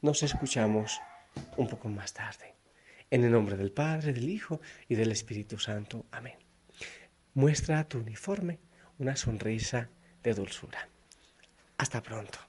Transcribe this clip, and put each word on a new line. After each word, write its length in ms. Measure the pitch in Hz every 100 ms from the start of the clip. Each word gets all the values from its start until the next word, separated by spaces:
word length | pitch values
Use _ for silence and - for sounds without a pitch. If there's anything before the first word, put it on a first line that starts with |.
nos 220 | 147 147
escuchamos 760 | 147 135 131 - 110 107 107 - - - - - - -
un 140 | 120
poco 180 | 117 113
más 240 | 104 98
tarde. 420 | - 104 - - - _ _ - - -
En 140 | 127
el 80 | 120
nombre 240 | 117 104 98
del 160 | 98
Padre, 400 | 117 151 160 151
del 160 | 127 123
Hijo 320 | 208 - 160 - - -
y 60 | 110
del 160 | 113
Espíritu 440 | 107 - 104 104 107
Santo. 480 | - 104 104 117 -
Amén. 240 | 120 120 - _ _ _ - - - - _ _
Muestra 540 | - 139 147 - 156 156
tu 120 | 127
uniforme, 600 | 113 107 - 196 180 170 - - - _
una 160 | 135 139
sonrisa 720 | - 110 104 110 113 123 120 - - -
de 120 | 120
dulzura. 560 | 107 98 - - - - _ _ - - _ - _ _ _
Hasta 260 | 135 120
pronto. 360 | - 113 104 -